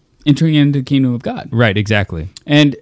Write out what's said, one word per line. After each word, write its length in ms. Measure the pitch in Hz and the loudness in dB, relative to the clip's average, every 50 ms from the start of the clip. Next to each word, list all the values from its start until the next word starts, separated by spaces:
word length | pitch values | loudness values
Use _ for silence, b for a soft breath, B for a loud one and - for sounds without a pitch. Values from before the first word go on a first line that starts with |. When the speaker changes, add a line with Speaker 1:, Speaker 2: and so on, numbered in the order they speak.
| _ _ _ _ - | _ _ _ _ 0
Speaker 1:
Entering 280 | 151 135 - 160 160 156 | 0 0 2 2 0 2
into 260 | 151 143 143 139 139 | 2 2 2 0 -2
the 40 | 131 | -2
kingdom 300 | - 143 135 131 127 120 | -2 -2 0 0 0 -2
of 80 | 117 | -4
God. 260 | - - 254 - - - | -6 -8 -10 -10 -8 -4
Speaker 2:
Right, 240 | - 113 120 107 95 | 0 0 2 2 2
exactly. 520 | 107 104 104 110 104 95 - 90 80 78 95 - - - | 0 -2 0 0 -2 -2 -2 -6 -8 -10 -10 -14 -12 -4
Speaker 1:
And, 300 | - 147 147 151 143 - - | 0 2 4 4 4 0 -4